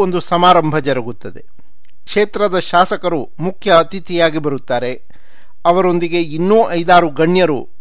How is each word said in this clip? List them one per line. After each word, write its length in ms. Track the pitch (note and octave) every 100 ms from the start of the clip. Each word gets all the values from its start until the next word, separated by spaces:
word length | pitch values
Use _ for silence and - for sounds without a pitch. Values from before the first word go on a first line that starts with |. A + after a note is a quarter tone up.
ಒಂದು 180 | F#3+ F3
ಸಮಾರಂಭ 580 | - F3 F3+ F3 D#3 D#3
ಜರುಗುತ್ತದೆ. 640 | C#3 B2+ A#2 A2+ G#2 - - - - - - -
ಕ್ಷೇತ್ರದ 540 | - G3+ G#3 G3+ G3+ F3+
ಶಾಸಕರು 720 | - F3 F#3+ G#3 F3+ D#3+ - -
ಮುಖ್ಯ 340 | F3 F#3+ G3+
ಅತಿಥಿಯಾಗಿ 640 | E3 E3 F#3+ E3 F3 E3 D#3
ಬರುತ್ತಾರೆ. 640 | D3 C3+ - A#2+ B2 B2 - - - - - - E3+
ಅವರೊಂದಿಗೆ 560 | F3+ F3+ F3 E3+ F3
ಇನ್ನೂ 480 | E3 D#3 F#3 A3 A3+
ಐದಾರು 400 | E3+ E3+ F3 E3
ಗಣ್ಯರು 580 | C#3 D#3+ F#3 E3+ B2+ - -